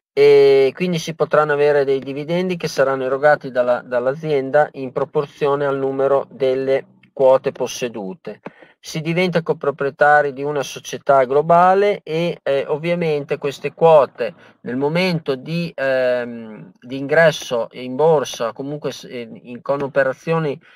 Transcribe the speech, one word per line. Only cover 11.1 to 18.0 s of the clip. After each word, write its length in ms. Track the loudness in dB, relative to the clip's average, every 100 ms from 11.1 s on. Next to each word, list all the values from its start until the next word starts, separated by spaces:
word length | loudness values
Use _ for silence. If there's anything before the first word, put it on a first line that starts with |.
| 2
globale 800 | 4 2 4 4 6 4 2 -2
e, 380 | -4 -4 -4 -4
eh, 220 | -2 -2 -2
ovviamente 720 | -4 -2 -2 -2 -2 -4 -6
queste 360 | -6 -6 -10
quote 600 | 2 6 6 6 -2 -8 -10 -20 _
nel 120 | -8
momento 600 | -4 -2 0 0 -2 -4 -6
di, 360 | -6 -6 -6
ehm, 1000 | -4 -2 0 0 -2 -4 -10 -14 -18 -20 _
di 180 | -12 -10
ingresso 720 | 0 4 4 2 -4 -4 -4
in 220 | -8 -8
borsa, 580 | 0